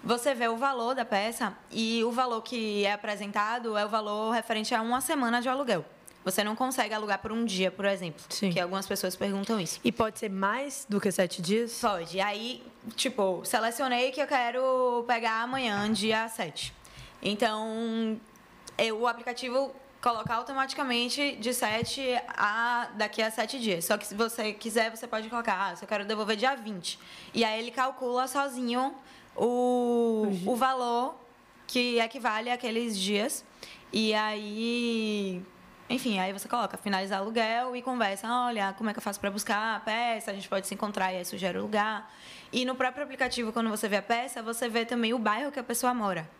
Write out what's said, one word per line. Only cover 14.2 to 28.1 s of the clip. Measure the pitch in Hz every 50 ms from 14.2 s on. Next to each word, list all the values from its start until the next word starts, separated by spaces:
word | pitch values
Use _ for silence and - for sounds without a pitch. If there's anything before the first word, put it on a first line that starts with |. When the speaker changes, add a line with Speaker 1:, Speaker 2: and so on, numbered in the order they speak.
Speaker 1:
eu | 285 262
quero | 294 254 240 233 233 254 262 262 262 254 254 247 240 240 233 240
pegar | 247 233 226 226 220 220
amanhã, | 233 247 254 269 254 226 202 202 208 214
dia | 220 196 202 220 220 220 226 233
sete. | - - 202 160 - - - - - - - - - - - - - -
Então, | - 190 208 208 247 220 214 214 220 220 220 226 233 233 226 226 226 220 220 214 - - - - - - - - - - - -
eu, | 202 226 220 214
o | 233 240
aplicativo | 233 233 233 254 240 240 262 254 240 262 277 254 - - - - - -
coloca | - 247 233 220 233 233 233
automaticamente | 226 247 247 269 269 269 269 - - 285 262 240 233 240 247 240 269 294 285 254 208
de | 214 240
sete | 247 240 240 214 214 226 240 233 - 277 269 254 247 247 - -
a, | - - - 208 208 226 233 240 240 240 240 - -
daqui | 208 214 208 214 -
a | 220 220
sete | 220 - 247 220 - 277
dias. | 233 220 185 170 165
Só | - 214 208
que | -
se | - 196
você | 208 233 226 226 - 220 214
quiser, | 202 208 - 226 226 233 220 226 226
você | 226 - 233
pode | - 220 220 220
colocar, | 240 233 226 226 196 185 196 190
ah, | 175
se | - -
eu | -
quero | 220 208 202
devolver | 202 226 214 214 196 220
dia | 208 214 262 277
vinte. | 254 220 220 208 180 165 - - - - - - - - - -
E | - 226
aí | 220 220 226
ele | 226 240
calcula | 240 254 254 262 269 269 262 240